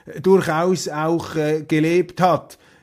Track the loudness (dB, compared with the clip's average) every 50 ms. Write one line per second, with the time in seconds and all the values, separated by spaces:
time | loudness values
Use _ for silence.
0 | _ -16 -10 -2 2 4 4 4 4 2 -2 0 0 0 0 -2 -4 -6 -6 -4
1 | -2 -2 -2 -2 -4 -6 -4 -4 -2 -2 -2 -2 -2 -2 0 2 2 2 2 2
2 | 0 0 -2 0 2 2 2 0 -2 -8 -20 -20 _ _ _ _